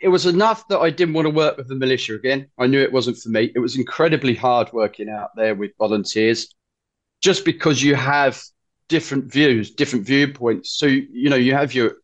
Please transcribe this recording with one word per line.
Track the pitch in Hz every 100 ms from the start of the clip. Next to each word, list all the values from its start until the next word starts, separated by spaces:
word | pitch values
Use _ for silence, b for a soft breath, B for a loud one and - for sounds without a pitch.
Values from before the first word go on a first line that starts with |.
it | 165
was | 180 180
enough | 175 220 214 -
that | 196
I | 165
didn't | 147 170 160
want | 156
to |
work | 151 151 -
with | 127
the | 131
militia | 131 127 -
again. | 107 127 135 139 -
I | 127
knew | 135
it | 135
wasn't | 127 120 117
for | 113
me. | 110 113 123
It |
was | 120 131
incredibly | 117 - 165 156 131 113
hard | 123 123 107
working | 117 107 - 107
out | 107 101 110
there | 110 101
with | 101 -
volunteers, | 107 107 95 110 110 113 - _ _ _ _ _ _ -
just | - 185
because | 165 - 160 127
you | 143 139
have | 131 143 139 - - _ _ _ -
different | 160 156 139 98
views, | 135 147 117 101
different | - 127 120 98
viewpoints. | 139 143 139 120 113 - -
So, | 147
you | 135 135 120 143
know, | 135
you | 123 139
have | 143
your | 127 113 -